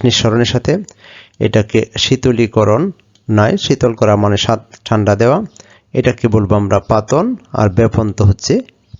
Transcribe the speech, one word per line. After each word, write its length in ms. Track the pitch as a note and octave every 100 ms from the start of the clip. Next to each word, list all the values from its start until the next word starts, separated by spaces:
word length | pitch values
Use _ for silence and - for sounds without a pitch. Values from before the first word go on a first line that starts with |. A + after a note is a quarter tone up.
নিঃসরণের 460 | B2 - A#2 A2 G#2
সাথে, 200 | A#2+ - F3 G3+ - - - - -
এটাকে 420 | A2+ A2 G#2 A2+ - -
শীতলীকরণ 840 | - C3 B2+ A2+ A2+ - G#2 A2 F#3+ - _ _ -
নয়, 260 | G#2+ G#2+ G3
শীতল 360 | - C3+ B2+
করা 200 | A2+ G#2+ G#2
মানে 200 | G#2 G2+
সাত-, 320 | - A2 - -
ঠান্ডা 300 | - A2 G2+ G2+
দেওয়া, 220 | A#2 D#3+ A3 _ - _ _
এটাকে 320 | - B2+ A#2+ A#2
বলবো 240 | G#2+ G2
আমরা 240 | G#2 G2+ G2+
পাতন। 440 | - A2 G#2+ C#3+ A3 B3 _
আর 160 | A#2+ G#2+ F#2
ব্যাপন্ত 400 | A2+ - A2 F#2+
হচ্ছে 320 | G2+ G2 - G#3 - _ _ -